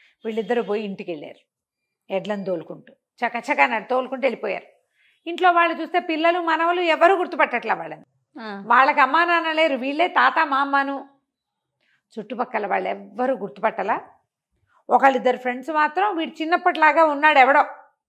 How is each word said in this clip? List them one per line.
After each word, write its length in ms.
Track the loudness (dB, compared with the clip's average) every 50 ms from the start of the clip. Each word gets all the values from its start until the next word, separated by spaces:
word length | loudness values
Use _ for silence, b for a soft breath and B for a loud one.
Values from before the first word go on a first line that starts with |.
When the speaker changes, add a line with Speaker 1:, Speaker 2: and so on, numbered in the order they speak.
| b b b b -12
Speaker 1:
వీళ్ళిద్దరూ 380 | -8 -6 -6 -4 -2 -2 -2
పోయి 200 | -2 -2 -4 -4
ఇంటికి 280 | -4 -6 -10 -10 -10 -10
వెళ్ళారు, 280 | -10 -10 -12 -16 -18 _ _ _ _ _ _ _ _ _ _ _ _ _ _ -6
ఎడ్లను 320 | -6 -6 -4 -6 -6 -6 -6
తోలుకుంటూ 480 | -6 -6 -6 -8 -12 -16 -18 -20 -20
చకచకా 760 | -20 _ _ _ _ -6 -6 -6 -6 -6 -6 -2 0 2 2
నడు-, 220 | 2 0 -2 -4 -2
తోలుకుంటూ 380 | -2 -2 -2 -4 -4 -2 -2
వెళ్ళిపోయారు. 400 | -2 -2 -4 -6 -6 -6 -8 -10 _ _ _ _ _ _ _ _ _ _ _ -12
ఇంట్లో 240 | -10 -4 2 2 4
వాళ్ళు 320 | 4 4 2 2 0 -4
చూస్తే 160 | -6 -4 -2 -2
పిల్లలు 420 | -2 -2 -2 0 0 0 0 0
మనవలు 400 | 0 -2 -2 0 0 0 0 0
ఎవరు 340 | 0 0 2 4 4 4 4
గుర్తుపట్టట్లా 600 | 4 0 -2 -2 0 0 0 0 -2 -2 -2 -4
వాళ్ళని. 300 | -4 -6 -10 -14 -16 -18 _ _ _ _ _ -18 -16
Speaker 2:
ఆ. 240 | -14 -12 -12 -8 -2
Speaker 1:
వాళ్ళకి 340 | 2 4 4 4 4 4 4
అమ్మా 240 | 2 4 4 2 2
నాన్న 280 | 2 2 0 0 0
లేరు, 240 | 0 0 0 0 0
వీళ్ళే 320 | -2 -4 -4 -2 -2 -2 0
తాత 380 | 2 4 4 4 4 2 0
మా 140 | 0 0 -2
అమ్మను. 480 | 0 0 0 0 0 -2 -4 -8 -10 -14 _ _ _ _ _ _ _ _ _ _ _ _ _ _ _ _ _ _ _ _ _ -14
చుట్టుపక్కల 480 | -12 -10 -8 -8 -6 -4 -4 -4 -2
వాళ్ళు 220 | -2 -2 -2 -2 -4
ఎవ్వరూ 480 | -6 -8 -12 -12 -8 -4 -2 -2 -2
గుర్తుపట్టలా. 640 | -4 -6 -10 -6 -4 -4 -2 -2 -2 -4 -4 -4 -4 -6 -12 _ _ _ _ _ _ _ _ _ _ _ _ _ _ _ 0
ఒకళ్ళిద్దరు 460 | 2 4 4 4 2 2 0 0 0
ఫ్రెండ్స్ 340 | -2 -4 -6 -8 -8 -8 -4
మాత్రం 460 | -2 0 0 0 0 -2 -2 -2 -2
వీడు 260 | -4 -6 -6 -6 -8
చిన్నప్పటిలాగా 640 | -4 -2 -2 0 0 0 2 4 4 4 4 4 4
ఉన్నాడు 340 | 2 2 2 2 4 6 6
ఎవడో 260 | 6 8 6 4 2 0 -4 -16 -20 _ _ _ _